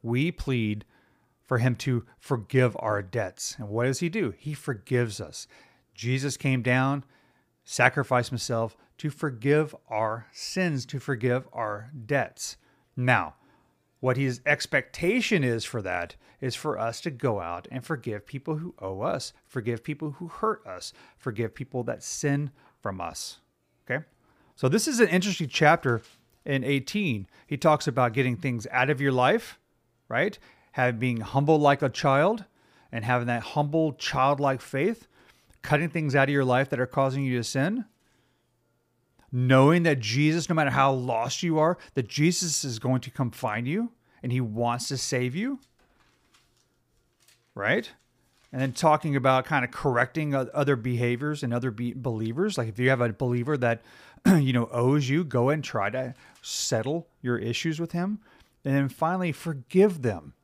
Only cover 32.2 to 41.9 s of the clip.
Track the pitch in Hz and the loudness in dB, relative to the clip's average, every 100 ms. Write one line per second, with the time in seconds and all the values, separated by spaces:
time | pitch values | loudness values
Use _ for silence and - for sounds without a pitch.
32.2 | 170 226 190 _ _ _ _ 120 110 123 | 4 0 -8 _ _ _ _ -6 0 0
33.2 | 120 117 - - 147 160 156 135 - 135 | 0 -4 -2 -2 0 2 0 -2 -4 2
34.2 | 135 139 139 135 - 135 175 226 - _ | 2 4 0 -2 -4 -2 0 -2 -12 _
35.2 | _ _ _ _ - 151 165 170 151 139 | _ _ _ _ 0 2 2 -2 2 4
36.2 | 135 143 131 123 131 123 123 - 135 135 | 4 4 4 2 2 -2 -2 2 0 0
37.2 | 135 123 113 135 151 233 214 _ _ _ | -2 -2 -2 0 0 -2 -8 _ _ _
38.2 | _ _ _ _ _ _ _ _ _ _ | _ _ _ _ _ _ _ _ _ _
39.2 | _ 123 127 131 139 175 170 139 107 123 | _ -2 6 8 8 6 4 2 0 2
40.2 | 151 165 151 160 143 127 135 131 123 113 | 2 2 0 0 2 4 4 2 -2 -2
41.2 | 123 - 175 156 156 175 - | -2 -4 0 2 2 0 -4